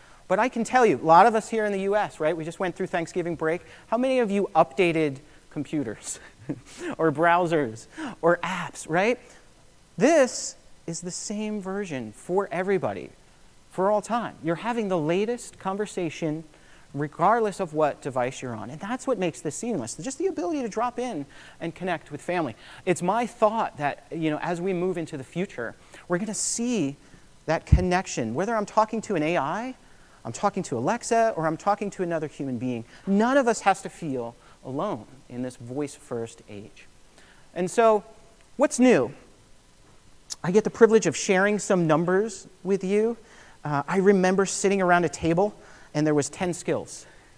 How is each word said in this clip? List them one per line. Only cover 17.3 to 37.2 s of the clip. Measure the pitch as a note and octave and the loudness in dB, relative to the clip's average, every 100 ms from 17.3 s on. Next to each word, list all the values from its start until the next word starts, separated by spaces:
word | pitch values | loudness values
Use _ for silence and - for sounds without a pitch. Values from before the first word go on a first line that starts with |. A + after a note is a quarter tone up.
| A#3 G#3+ F#3 | 4 0 -2
of | F3+ | -4
what | D3+ A#2+ - | 0 0 0
device | C#3+ B2+ B2 - | -6 -2 -2 -4
you're | C3 A2 | -8 -8
on. | G#2 | -10
And | D3 | -10
that's | G3 B3+ - | -8 -6 -4
what | G#3+ | -2
makes | F3 - | -2 -4
this | D#3+ - | -8 -6
seamless, | A#3 F#3 A2 - | -4 -4 -6 -8
just | A3 - | -10 -4
the | G4 | -4
ability | D#4 F4 D4+ | -2 -4 -4
to | A#3 | -4
drop | G#3+ B3 A#3+ | -4 -4 -4
in | B3 E3+ C3+ - - - | -6 -6 -10 -14 -20 -12
and | E3 | -10
connect | - F3+ D#3+ - | -8 -6 -6 -6
with | D3 | -12
family. | - F3 C3+ - - - - | -4 -2 -2 -6 -18 -6 0
It's | F3 | 0
my | F3 A3 B3 | 2 0 -2
thought | - G#3+ A3+ F#3 - | 2 2 2 -4 -2
that, | C#3+ - - | -4 -4 -10
you | E3 D#3 | -4 -2
know, | D3+ | -2
as | D#3 F3 | -4 -2
we | F#3 | -2
move | F3 F#3 F3 | -2 -2 -4
into | D#3 D3 | -6 -10
the | |
future, | B2+ E3+ G3+ - A2 - - - - | -10 -6 -6 -6 -10 -10 -20 -16 -2
we're | F3 | 0
gonna | G#3+ | 0
see | F#3+ - - A#3+ A3+ C#3 C#3+ - - - - - | -2 -4 -2 0 0 0 -4 -18 -20 -20 -12 -2
that | D#3+ - | -2 4
connection. | - F#3 F3+ F#3+ E3 A2 | 4 4 0 -2 -4 -2
Whether | B2 G3+ A3 | -2 -2 -2
I'm | G3+ | 0
talking | - A3 A3+ | 2 2 0
to | - F3+ | -2 -2
an | |
A | D3+ E3+ | 0 0
I, | C#3 F#3+ B3+ - - - - - - | -2 -4 -8 -12 -20 -20 -20 -16 -12
I'm | |
talking | - G3+ G3 | -4 -2 -2
to | - A#2+ | -4 -2
Alexa, | C#3+ A#3 - A3+ A3+ E3 | -2 -2 0 2 2 0
or | D#3+ | -2
I'm | D#3+ | -2
talking | G3+ G#3 G3+ | -2 -2 -2
to | - | -4
another | F3 E3 D3+ | -4 -2 -4
human | - C#3 A#2+ | -6 -6 -4
being, | B2+ A#2 A2+ - - | -4 -6 -8 -10 0
none | G3 A#3 C#4 | 2 4 4
of | A#3+ | 2
us | G#3+ | 2
has | G3+ F#3 | 2 0
to | F#3 | -4
feel | - E3 B2+ A#2 - - - B2+ | -10 -6 -6 -8 -12 -20 -18 -8
alone | C#3 G3+ C3 G2+ C3 - | -6 -4 -6 -12 -20 -14
in | B2 | -10
this | B2+ - | -10 -10
voice-first | A#2+ C3 C#3+ - - A#2+ A2+ - - | -12 -8 -8 -10 -10 -8 -8 -12 -18
age. | G#2 A#2 - - - - - | -16 -16 -20 -20 -20 -20 -20